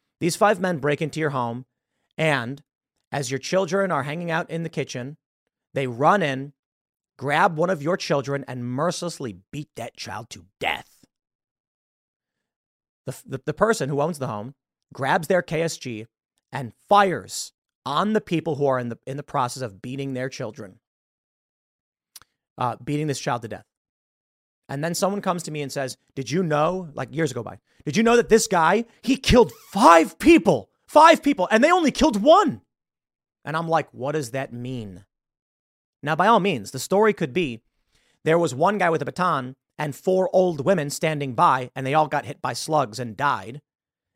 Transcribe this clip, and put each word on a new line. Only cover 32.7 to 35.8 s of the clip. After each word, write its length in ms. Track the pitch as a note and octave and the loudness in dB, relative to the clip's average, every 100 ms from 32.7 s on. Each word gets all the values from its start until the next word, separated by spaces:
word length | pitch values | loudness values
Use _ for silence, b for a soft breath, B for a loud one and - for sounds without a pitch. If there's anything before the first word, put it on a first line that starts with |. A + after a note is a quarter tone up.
| _ _ _ _ _ _ _ C#3+ | _ _ _ _ _ _ _ -8
And 100 | D#3 | -6
I'm 120 | E3 | 0
like, 260 | D#3+ - | 0 -2
"What 180 | A2+ C3 | -8 -4
does 200 | D#3 A#2+ | -4 -4
that 200 | C3 C3+ | -8 -8
mean?" 540 | A#2+ B2 B2+ G#2 F2+ _ _ _ _ _ _ _ _ | -10 -10 -10 -10 -16 _ _ _ _ _ _ _ _